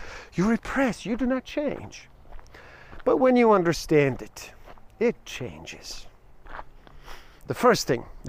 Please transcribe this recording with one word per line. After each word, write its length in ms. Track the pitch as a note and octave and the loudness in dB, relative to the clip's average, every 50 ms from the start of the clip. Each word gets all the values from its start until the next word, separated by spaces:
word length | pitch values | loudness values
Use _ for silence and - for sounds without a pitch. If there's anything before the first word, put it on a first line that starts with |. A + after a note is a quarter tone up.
| - - - - - - - | -14 -14 -14 -16 -18 -6 -2
you 160 | - F3+ G#3+ | 0 2 2
repress, 560 | A#3 A3 - - - B3+ C#4 B3+ - - - | 2 0 -2 -4 -2 0 0 0 0 -2 -4
you 100 | F3+ A#3 | -6 -4
do 120 | A3+ C4 A#3+ | -2 0 0
not 160 | C4 C4 B3 | 0 -2 -4
change. 680 | - - D4+ D4 C#4 - - - G3 - - - - - - - - - - - - - - - - - - - - - - - | -6 -6 -4 -4 -2 -4 -6 -10 -14 -16 -18 -20 -20 -20 -20 -20 -16 -16 -16 -16 -16 -20 -20 -20 -20 -20 -20 -20 -18 -16 -4 0
But 120 | - - D4+ | 0 2 4
when 180 | C4 B3+ B3+ | 6 6 6
you 160 | B3 A#3+ A3+ | 6 8 8
understand 680 | G#3+ F#3+ F3 E3+ D#3 - - - D#3+ D3+ C#3+ C#3 B2 - | 6 6 4 2 0 -2 0 4 4 6 6 4 2 -2
it, 300 | G#2+ - - - - - - - - - - - - - - - | -8 -14 -16 -16 -18 -18 -18 -20 -20 -20 -20 -20 -20 -20 -6 -2
it 160 | A3 A#3+ - - - | 0 0 0 -2 -8
changes. 800 | - - - C3 G#2+ D#2+ D2+ E2 - - - - - - - - - - - - - - - - - - - - - - - - - - - - - - - - - - - - - | -14 -12 -10 -10 -10 -10 -14 -16 -16 -16 -16 -16 -14 -14 -14 -14 -16 -20 -20 -20 -20 -20 -20 -16 -14 -14 -14 -14 -14 -18 -20 -20 -20 -20 -20 -18 -16 -16 -16 -18 -20 -20 -16 -10 -8
The 60 | B2+ | -4
first 320 | - - B3 G#3+ - - - | 2 4 4 4 4 2 0
thing 180 | C#3 A#2 A2+ - - - - | -2 -2 -4 -8 -14 -12 -8